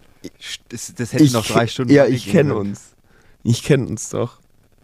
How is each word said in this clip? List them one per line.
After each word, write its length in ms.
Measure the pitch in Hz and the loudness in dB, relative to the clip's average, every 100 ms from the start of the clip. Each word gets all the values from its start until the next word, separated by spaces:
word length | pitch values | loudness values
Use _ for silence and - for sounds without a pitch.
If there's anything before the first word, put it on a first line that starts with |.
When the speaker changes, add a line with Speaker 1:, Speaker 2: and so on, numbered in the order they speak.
| _ _ - - - - _ | _ _ -20 -20 -16 -16 _
Speaker 1:
Das, 240 | 113 - | -14 -14
das 200 | - 120 | -10 -8
hätten 100 | 131 | 2
Speaker 2:
ich 80 | 147 | 4
Speaker 1:
noch 140 | 120 104 | 4 0
drei 200 | 110 117 | -2 -2
Speaker 2:
ke-, 60 | |
Speaker 1:
Stunden 220 | - 123 | -2 4
Speaker 2:
ja, 100 | 143 | 6
Speaker 1:
länger 120 | 127 127 | 6 2
Speaker 2:
ich 100 | 196 | 0
Speaker 1:
gehen 60 | |
Speaker 2:
kenn 140 | 185 143 | 2 2
Speaker 1:
können. 100 | 113 | -2
Speaker 2:
uns. 360 | 101 104 - _ _ _ _ _ | -6 -10 -16 _ _ _ _ _
Ich 200 | - 120 | -2 -2
kenn 240 | - 143 117 | 2 0 0
uns 220 | 107 - | -8 -8
doch. 300 | 104 113 - _ _ _ _ | -6 -8 -10 _ _ _ _